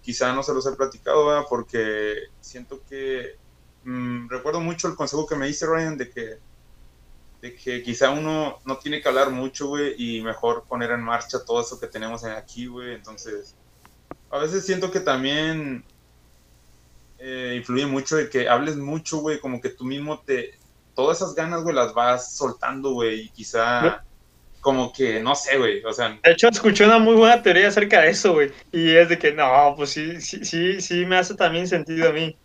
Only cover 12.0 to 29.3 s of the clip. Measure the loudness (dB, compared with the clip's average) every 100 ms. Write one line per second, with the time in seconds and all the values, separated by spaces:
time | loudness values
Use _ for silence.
12 | -10 -10 -12 -14 -16 -16 -14 -14 -14 -16
13 | -18 -18 -14 -14 -14 _ _ _ _ _
14 | _ -20 _ -6 -4 -4 -4 -4 -2 -4
15 | -2 -2 -2 -4 -4 -6 -8 -12 -16 _
16 | _ _ _ _ _ _ _ _ _ _
17 | _ _ -12 -10 -6 -8 -4 -2 -2 -4
18 | -2 -2 0 -2 2 2 2 -6 -6 -8
19 | -6 -4 -4 -4 -6 -6 -8 -8 -8 -8
20 | -8 -10 -4 -4 -4 _ _ _ _ -2
21 | 0 0 -4 -4 -4 -4 -2 0 0 2
22 | 2 0 -4 -6 -6 -4 -8 -4 -4 -2
23 | -2 -2 -10 -16 -6 -2 0 2 0 0
24 | -12 _ _ _ _ -2 0 0 -2 -2
25 | -2 0 -2 -2 0 0 0 -2 -6 -4
26 | -4 4 4 8 6 6 2 6 8 8
27 | 8 8 8 8 6 6 6 4 4 6
28 | 6 4 4 4 2 -2 -8 0 6 8
29 | 8 4 2